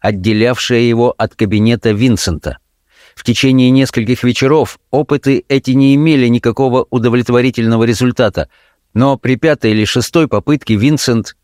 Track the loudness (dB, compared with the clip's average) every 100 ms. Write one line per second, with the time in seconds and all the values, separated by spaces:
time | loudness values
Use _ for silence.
0 | -4 -2 -2 0 0 -2 -2 0 0 2
1 | 0 -2 -6 -4 -2 0 0 0 -2 0
2 | 0 0 -2 -6 -8 -12 _ _ _ _
3 | _ -8 -4 0 2 4 4 2 0 -2
4 | -4 -2 -2 0 0 2 0 -6 _ -4
5 | -2 -2 0 -2 -2 -4 0 2 2 2
6 | 2 2 2 0 -2 -2 0 0 -2 -2
7 | 0 0 2 2 0 0 0 2 0 0
8 | 0 0 0 -2 -8 _ _ _ _ -2
9 | 0 0 -2 0 0 0 0 0 0 -2
10 | -2 0 0 -2 -2 -2 0 0 0 0
11 | 0 -2 -4 -10